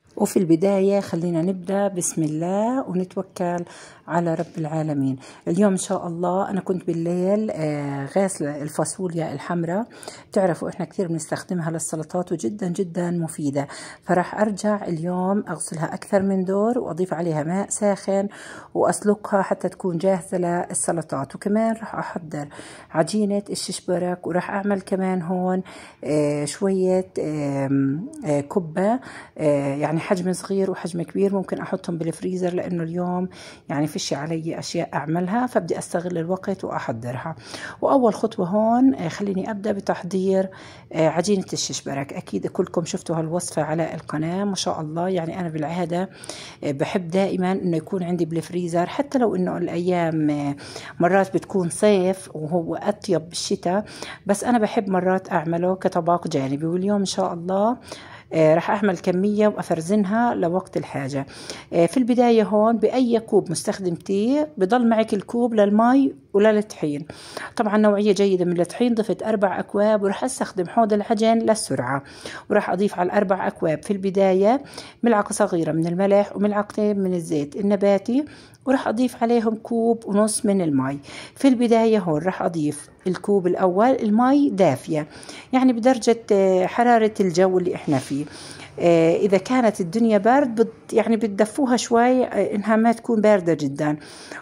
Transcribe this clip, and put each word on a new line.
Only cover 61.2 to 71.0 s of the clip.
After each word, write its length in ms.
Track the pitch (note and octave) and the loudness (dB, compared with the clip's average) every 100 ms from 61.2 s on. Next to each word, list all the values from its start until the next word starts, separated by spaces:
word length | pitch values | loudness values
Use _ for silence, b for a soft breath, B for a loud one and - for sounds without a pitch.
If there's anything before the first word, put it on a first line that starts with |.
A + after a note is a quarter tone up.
| C#3 B B B B | -6 B B B B
آه، 120 | E3+ E3+ | 2 4
في 120 | - | 4
البداية 460 | A#3+ A#3+ A#3+ A3+ | 2 4 6 6
هون 340 | G#3 G#3 G#3+ A3+ | 4 4 4 4
بأي 420 | G#3+ B3+ B3 A3+ | 2 2 2 2
كوب 320 | A3 G#3 F3+ | 2 2 2
مستخدمتيه 1000 | D#3+ - G#3 F#3 E3+ - G3 A3 C#4+ D4+ - | -2 -4 -4 -4 -4 -2 0 2 2 0 -2
بضل 320 | F#3 B3 A#3 | 2 4 4
معك 240 | A3 A3 | 2 2
الكوب 400 | G#3 - A#3+ A#3+ | -2 -2 -2 0
للمي 600 | A3+ G3+ G#3 A#3 C4+ C#4 - - | 4 4 6 6 6 4 0 -2
وللطحين. 720 | G3+ G#3+ G#3+ G#3 - D#3 C#3+ D#3+ B B B B - | 4 4 4 0 -4 -4 -4 -8 B B B B -2
طبعًا 220 | G#3+ G#3+ | 2 4
نوعية 360 | G#3+ G3+ G#3+ | 4 4 4
جيدة 320 | F#3+ G3+ F#3 F3+ | 4 4 4 2
من 160 | F3 | 2
الطحين، 320 | E3+ - B3 | 0 0 2
ضفت 300 | A3 G#3 F3+ | 2 0 -2
أربع 360 | A3 A3 G3 F3+ | -2 0 2 0
أكواب، 440 | F#3+ G3+ G#3 G#3+ | -4 0 2 2
وراح 200 | G3 G3+ | 0 -2
أستخدم 440 | B3+ - A3+ - F3 | -4 -4 -6 -4 -2
حوض 260 | - A3+ | 2 2
العجن 440 | G#3 | 2